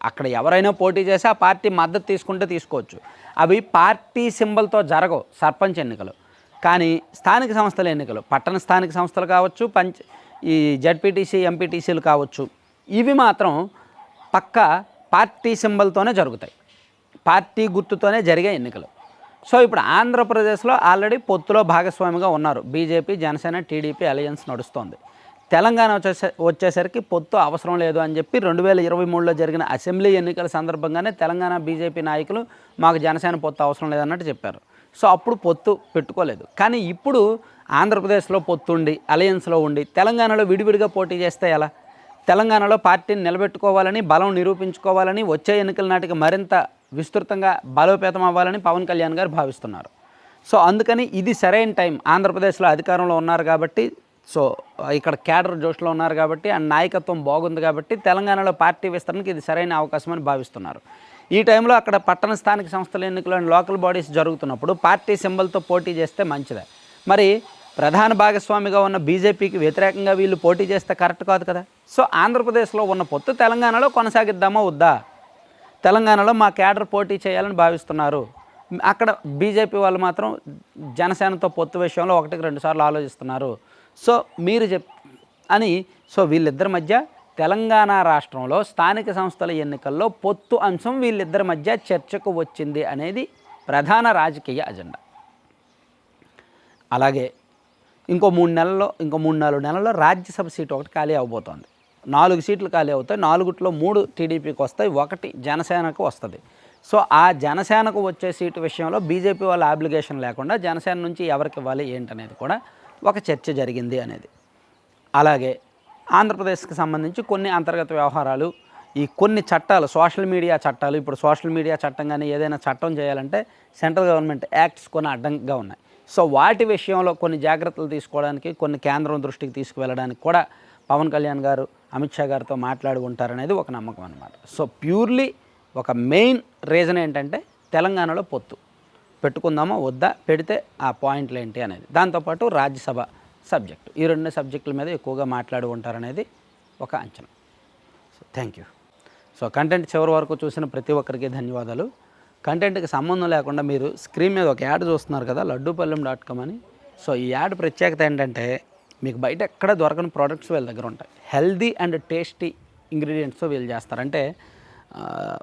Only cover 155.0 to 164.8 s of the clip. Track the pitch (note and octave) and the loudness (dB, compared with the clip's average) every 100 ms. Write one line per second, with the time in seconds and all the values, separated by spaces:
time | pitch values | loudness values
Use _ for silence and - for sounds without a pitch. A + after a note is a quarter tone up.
155 | - C#3 B2 C3 F#3 C3 C#3+ E3+ D#3+ D#3 | -4 -8 -6 -4 -4 -6 -6 -4 -4 -4
156 | C#3 B2+ - B2+ C3+ A#3 _ _ _ _ | -6 -8 -10 -12 -12 -14 _ _ _ _
157 | - B2+ B2 B2+ F3+ F#3 E3 - F3+ D#3 | -6 -4 -4 -4 -4 -4 -6 -2 -2 0
158 | D3+ C#3+ C3+ A#2 A#2+ B2+ _ _ _ - | 0 0 -4 -6 -6 -8 _ _ _ -12
159 | C3+ A#2+ B2+ E3 G#3 - G3 G3 D3+ D#3 | -10 -4 -4 -4 -6 -2 0 2 0 -2
160 | F3 D#3 C#3+ D#3 - D#3+ A#2+ A2 A2+ A2 | -6 -2 -2 -4 -6 -6 -6 -10 -12 -14
161 | - _ - C#3+ F3 F#3 A#3 - F3 D#3+ | -20 _ -6 0 0 0 -2 -2 -4 -4
162 | - E3 E3 - D#3+ - _ _ - D#3 | -6 -8 -8 -10 -10 -12 _ _ -10 -6
163 | D3 D#3 C#3+ - E3 C#3 A#2+ A#2 - B2+ | -4 -4 -6 -6 -6 -6 -6 -10 -10 -8
164 | C3+ D3+ C#3 F3+ _ _ _ _ | -6 -4 -4 -8 _ _ _ _